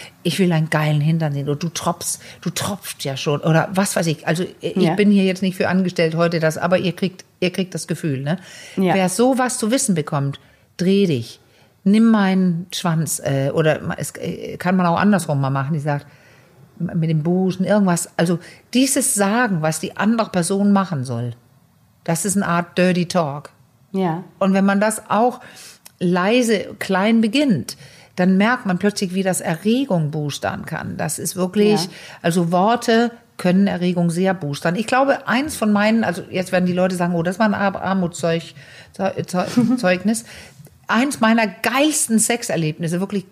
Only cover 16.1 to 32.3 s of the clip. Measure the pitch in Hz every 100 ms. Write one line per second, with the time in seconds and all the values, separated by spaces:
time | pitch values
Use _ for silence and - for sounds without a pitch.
16.1 | - - - _ _ - - 170 170 160
17.1 | 156 156 180 190 180 185 208 190 170 -
18.1 | - 170 170 - - _ 240 262 285 -
19.1 | 196 196 226 247 170 156 156 - - 202
20.1 | 233 214 180 170 196 202 196 185 147 127
21.1 | 117 120 117 _ _ _ _ _ _ -
22.1 | 165 208 190 190 170 170 - 180 180 170
23.1 | 185 151 143 - _ _ _ _ 196 185
24.1 | 160 190 - 196 190 196 196 214 220 -
25.1 | 202 247 247 - - - - - - 180
26.1 | 180 190 247 233 202 - - - 185 208
27.1 | 226 220 262 294 151 - - - - -
28.1 | - 180 190 214 254 196 185 208 202 190
29.1 | 185 190 180 - 160 208 247 277 180 147
30.1 | 156 147 - 98 - - 160 - 175 170
31.1 | - 165 180 180 208 208 208 185 - -
32.1 | - 175